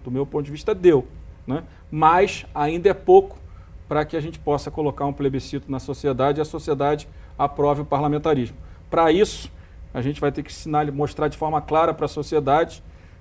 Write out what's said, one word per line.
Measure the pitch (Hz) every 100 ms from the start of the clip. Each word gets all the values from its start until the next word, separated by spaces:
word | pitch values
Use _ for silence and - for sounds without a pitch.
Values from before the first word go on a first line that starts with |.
do | 127
meu | 127 143
ponto | 147
de | 143
vista, | 147 - 196
deu, | 180 139 - - - - -
né? | 147 - - -
Mas | 151 160 175 202 - -
ainda | 147 147 170 190
é |
pouco | 180 - 190 196 - - - - - -
pra | 147
que | - 165
a |
gente | 160 -
possa | 151 143 147
colocar | 160 147 - 143
um |
plebiscito | 139 139 135 - 139 -
na | 131
sociedade | - 135 143 127 139 147
e |
a | 151
sociedade | 160 160 139 143 147 - - - -
aprove | 143 - 147 143
o | 147
parlamentarismo. | 139 147 147 160 139 113 - - - -
Pra | 165 165
isso, | 175 214 - - - - - -
a | 127
gente | 127 147
vai | 143
ter | 143
que | 143
sinal-, | - 165 151 147
mostrar | 139 143 - 151
de | -
forma | 156 156
clara | - 156 165
pra | 156 147
sociedade | 151 143 156 135 147 170 - - - - -